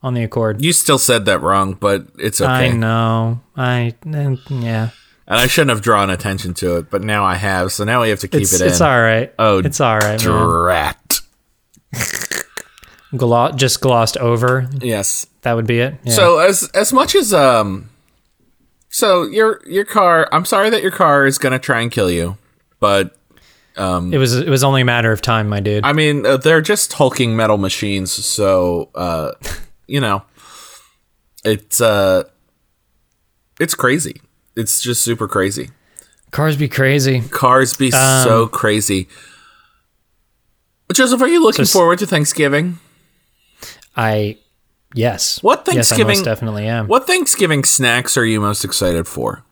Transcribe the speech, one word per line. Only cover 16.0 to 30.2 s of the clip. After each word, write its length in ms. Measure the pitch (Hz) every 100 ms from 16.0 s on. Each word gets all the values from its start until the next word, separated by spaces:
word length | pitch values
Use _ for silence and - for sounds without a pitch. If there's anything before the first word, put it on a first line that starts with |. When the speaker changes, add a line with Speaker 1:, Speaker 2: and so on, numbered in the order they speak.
Speaker 1:
Yeah. 100 | 120
Speaker 2:
So 260 | 120 180 170
as, 300 | 180 190 -
as 180 | 185 208
much 240 | 262 285 392
as, 180 | 262
um, 560 | 185 135 120 104 95 - _ _ _ _ _ _ _ _ _ _
so 340 | - 220 180
your, 380 | 139 202 220 - -
your 200 | 180 202
car, 420 | 220 185 165 160
I'm 140 | 160 180
sorry 240 | 214 208
that 120 | 226
your 100 | 190
car 340 | - 175 143 139
is 120 | 135
gonna 220 | 135 127
try 220 | - 120
and 100 | 117
kill 200 | 117 95
you, 260 | 87 85 98 _ _ _ _
but, 360 | 104 101 98 _ _ _ _ _ _ -
um, 360 | 95 90 87
Speaker 1:
It 40 | 147
was, 180 | 131 123
it 140 | 165
was 140 | 135
only 180 | 139 135
a 40 | 123
matter 260 | 120 113
of 100 | 110
time, 260 | - 113 104
my 120 | 104
dude. 240 | 101 104 117
Speaker 2:
I 80 |
mean, 320 | 147 151 147 110
uh, 120 | 135
they're 240 | 147 160
just 320 | 151 208 -
hulking 420 | - 139 - 123 113
metal 220 | 110 107
machines, 540 | 95 - 104 98 92
so, 760 | - 104 - 101 95 90 87 -
uh, 380 | - 90 82 76 - - -
<laughs> 280 | - - _
you 140 | 143
know, 220 | 123 98